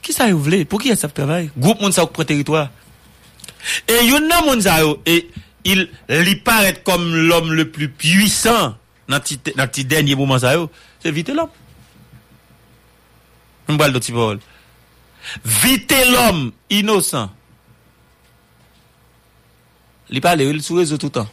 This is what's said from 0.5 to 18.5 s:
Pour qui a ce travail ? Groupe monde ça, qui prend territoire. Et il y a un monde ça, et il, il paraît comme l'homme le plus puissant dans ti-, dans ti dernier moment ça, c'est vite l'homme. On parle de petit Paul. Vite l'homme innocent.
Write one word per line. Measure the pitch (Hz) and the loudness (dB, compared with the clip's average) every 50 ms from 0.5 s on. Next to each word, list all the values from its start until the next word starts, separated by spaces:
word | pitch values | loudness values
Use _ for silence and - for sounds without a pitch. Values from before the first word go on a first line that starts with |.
| 170 202 190 | 2 0 0
Pour | - - 220 | 0 -4 -2
qui | - 269 220 | 0 0 0
a | |
ce | 190 - 151 | 0 -2 -6
travail ? | - - 147 139 156 180 170 151 - 135 | -6 -4 -4 -2 -2 -4 -4 -6 -6 0
Groupe | 123 175 226 208 | 2 2 2 2
monde | 202 202 180 | 0 0 2
ça, | - 170 | 2 0
qui | - - | 0 0
prend | - - | -6 -4
territoire. | - 156 143 143 - 151 160 147 131 - - _ - - _ _ - - _ _ - - - - - - _ - - - - - - | -2 -2 -2 0 0 0 0 -2 -2 -8 -20 _ -20 -20 _ _ -20 -20 _ _ -20 -20 -20 -20 -20 -20 _ -10 -8 -8 -8 -2 0
Et | 226 233 240 | 2 4 4
il | 233 | 4
y | 262 | 4
a | 302 | 4
un | 302 311 339 349 330 | 2 2 2 2 4
monde | 302 262 233 196 | 2 2 2 2
ça, | 196 170 160 160 156 151 - - | 2 2 4 2 2 0 -2 0
et | 160 170 170 170 - - - - _ _ _ - | 2 2 2 0 -2 -16 -20 -20 _ _ _ -2
il, | 180 196 190 185 - - - - - | -2 0 0 0 -4 -8 -20 -8 -4
il | 127 156 170 190 202 196 - | 0 0 2 2 0 -2 0
paraît | - 233 220 202 190 175 - - | 0 2 2 2 2 0 -2 -2
comme | - 185 175 175 170 165 | -2 -2 0 0 -2 -2
l'homme | 165 160 165 170 170 160 165 160 | 0 2 2 2 2 0 0 -2
le | 160 160 156 - | -2 -2 -4 -4
plus | 147 147 147 | -8 -8 -8
puissant | - - - 156 175 190 208 208 202 - - 220 233 226 180 127 110 - _ _ _ _ _ - | -8 -6 -2 0 2 2 2 2 0 0 0 2 2 2 0 -2 -4 -10 _ _ _ _ _ -4
dans | 131 147 | -4 -4
ti-, | - - 151 131 - 156 151 | -4 -6 -10 -8 -10 -10 -4
dans | 131 135 | -4 -4
ti | 127 - - 165 | -4 -4 -8 -4
dernier | 127 151 156 156 143 143 | -2 0 0 2 0 0
moment | 135 139 135 131 127 | 0 0 0 0 2
ça, | 123 123 139 170 170 151 - - - - _ _ - | 2 2 0 0 -2 -4 -10 -16 -20 -20 _ _ -6
c'est | 165 | -6
vite | 151 156 165 160 | -4 -4 -6 -4
l'homme. | 277 311 330 311 - _ - - - - - _ _ - - _ - - _ _ _ _ _ _ _ _ _ _ _ _ _ _ _ _ _ _ _ _ _ _ _ _ _ _ _ _ _ | -4 -4 -4 -6 -8 _ -20 -20 -20 -20 -20 _ _ -20 -20 _ -20 -20 _ _ _ _ _ _ _ _ _ _ _ _ _ _ _ _ _ _ _ _ _ _ _ _ _ _ _ _ _
On | - 151 | -4 -2
parle | 151 151 143 131 | 0 0 0 0
de | 127 | -2
petit | 117 - 120 | -4 -4 -4
Paul. | 117 117 110 104 98 - _ - - _ _ _ _ _ _ _ _ _ _ _ _ - - - - - | -2 -2 -2 -2 -6 -10 _ -20 -20 _ _ _ _ _ _ _ _ _ _ _ _ -18 -16 -16 -14 -8
Vite | - - - - 247 269 247 - - 302 269 254 254 247 | -4 -2 0 0 0 0 0 0 0 0 2 4 4 4
l'homme | 247 247 226 185 160 135 117 - _ _ _ | 4 4 2 2 0 -2 -6 -8 _ _ _
innocent. | 202 208 208 214 220 196 156 - - 139 110 92 - - _ _ _ _ _ _ _ _ _ _ _ _ _ _ _ _ _ _ _ _ _ _ | -2 -2 0 2 0 0 0 -2 -4 -6 -6 -6 -10 -18 _ _ _ _ _ _ _ _ _ _ _ _ _ _ _ _ _ _ _ _ _ _